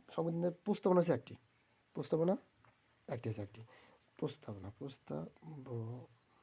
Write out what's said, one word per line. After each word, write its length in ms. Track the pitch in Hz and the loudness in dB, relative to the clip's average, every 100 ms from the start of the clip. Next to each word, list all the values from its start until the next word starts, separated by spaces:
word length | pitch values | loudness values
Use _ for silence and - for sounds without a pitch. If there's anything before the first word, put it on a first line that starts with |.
| - | -8
সংবিধানের 400 | - 165 165 175 | -4 -2 0 0
প্রস্তাবনা 500 | 170 - 196 202 180 | 0 -2 2 6 6
আছে 120 | 170 | 6
একটি, 240 | 123 - - _ _ _ _ _ | 4 0 -16 _ _ _ _ _
প্রস্তাবনা 420 | - - 160 170 196 - _ - _ _ _ - | -8 0 2 4 2 -2 _ -20 _ _ _ -10
একটি 220 | 123 120 | -6 -4
আছে 120 | 104 | -4
একটি, 200 | 101 113 113 - - - _ - | -6 -10 -18 -20 -20 -20 _ -6
প্রস্তাবনা, 540 | 156 - - 101 95 - | -6 -6 -10 -10 -10 -10
প্রস্তাবনা, 1300 | 143 139 - 147 165 - 160 151 131 120 113 123 - _ _ _ | -12 -12 -10 -8 -8 -14 -16 -14 -8 -8 -6 -10 -14 _ _ _